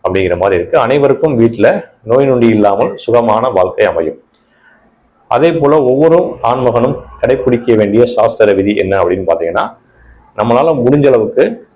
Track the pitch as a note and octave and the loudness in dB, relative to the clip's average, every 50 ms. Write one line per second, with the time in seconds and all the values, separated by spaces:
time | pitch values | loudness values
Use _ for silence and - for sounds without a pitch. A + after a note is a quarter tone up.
0 | - F#2 F#2 F#2+ F#2+ F2 F2 F2 F#2 G2+ F#2+ F2 E2+ - - D3+ A#2+ A#2 C3+ D3 | -6 -2 -2 -2 -2 -2 -2 -2 -2 -2 -2 -2 -2 -2 0 0 0 0 0 0
1 | C#3+ C3+ - - E3 D#3 C#3 A2+ A#2 A#2 A#2 A#2 G2+ C3 G3 F#3+ - - _ _ | 2 0 0 0 -2 -2 0 2 0 0 0 0 0 0 0 -2 -8 -12 _ _
2 | _ A2 A#2 C3+ C#3 C3+ B2+ B2 A#2 A#2 A2 G#2+ G#2 G2+ G2 G2+ B2+ - G2 - | _ -2 0 0 2 2 2 2 2 2 2 2 2 2 2 0 -2 -4 -6 -8
3 | - - A2+ A#2+ A2+ A2 G#2+ A2+ A#2+ C3 - F#2+ F#2 F#2 - - G#2+ F#2+ - E2 | -4 0 0 0 2 2 0 0 -2 -2 0 0 0 0 0 -2 -2 0 0 -2
4 | E2 D#2 D#2+ - _ _ _ _ _ _ _ _ _ _ _ _ _ _ _ _ | -4 -6 -8 -12 _ _ _ _ _ _ _ _ _ _ _ _ _ _ _ _
5 | _ _ _ _ _ _ A#2 B2 D3+ E3+ E3 E3 D3 C#3+ D3+ D#3 C3+ B2 C3 C#3 | _ _ _ _ _ _ -2 0 0 0 0 0 0 2 2 2 2 0 0 2
6 | D#3 D#3+ E3 F3 - - - - - A2+ B2 C3 B2+ A#2+ A2+ A#2 A#2+ C#3 - - | 2 4 4 2 0 -2 -6 -6 -4 -4 -2 0 -2 -2 0 0 -2 -2 -4 -6
7 | - - - - - - C3 B2+ - C3 B2 A#2 - B2+ A2+ G#2+ G#2 G2+ G#2 A#2 | -12 -18 -8 -6 -2 -2 -2 0 0 -2 -2 0 0 0 2 2 2 2 2 2
8 | B2 A#2+ - G#2+ A2 A2 - - A2 G#2 G2 F#2+ F#2+ G#2 G#2 G2+ F#2+ F#2+ G2 F#2+ | 2 2 2 0 0 0 2 2 2 2 2 0 0 -2 -2 -2 -2 -2 -2 -2
9 | F2+ F2 F#2 F#2+ F#2 E2 E2 E2 E2 E2+ E2+ A2 F#3+ - - _ _ _ _ _ | 0 -2 -2 -2 -2 -2 -2 -2 -2 -4 -4 -4 -6 -6 -10 _ _ _ _ _
10 | _ - - _ _ _ _ G#2 G#2+ A#2 A#2 B2 D3 E3 D#3 C3 A#2 B2 C#3+ D3 | _ -20 -20 _ _ _ _ -4 -2 0 0 2 2 0 0 0 0 2 2 2
11 | C#3+ C#3 B2+ A2+ G#2+ G#2 - B2+ D#3 A3+ A#3 - - _ _ | 4 2 2 2 0 -2 0 0 0 0 -2 -10 -18 _ _